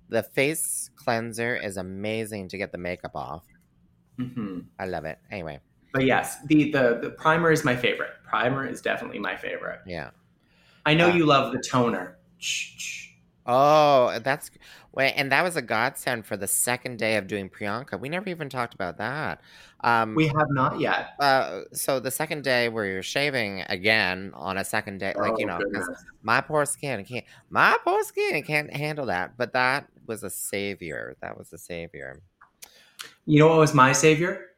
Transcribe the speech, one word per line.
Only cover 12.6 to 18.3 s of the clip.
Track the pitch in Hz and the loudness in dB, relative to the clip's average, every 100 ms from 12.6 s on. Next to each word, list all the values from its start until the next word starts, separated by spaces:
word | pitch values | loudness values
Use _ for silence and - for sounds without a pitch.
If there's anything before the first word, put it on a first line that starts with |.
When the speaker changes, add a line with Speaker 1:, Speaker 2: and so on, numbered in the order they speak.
| - - | -6 -12
Speaker 2:
shh. | - - - _ _ _ - | -12 -12 -16 _ _ _ 0
Speaker 1:
Oh, | 123 143 156 151 139 120 92 | 4 8 8 8 6 6 2
that's, | 120 143 - _ - - - | -2 -4 -6 _ -20 -20 -12
wait, | - 135 - | 0 0 2
and | 139 | 2
that | 135 | 2
was | 180 165 | 2 -2
a | |
godsend | 117 110 123 139 - 123 107 | -2 0 0 -2 -4 -4 -4
for | 107 | -6
the | 98 | -2
second | - - 123 - 120 | -2 0 -2 -4 -4
day | 113 110 | 0 0
of | 98 | 0
doing | 104 95 | -6 -6
Priyanka. | - 104 107 139 98 | -8 -6 -6 -8 -10
We | 127 | -8
never | 170 | -8
even | 196 | -8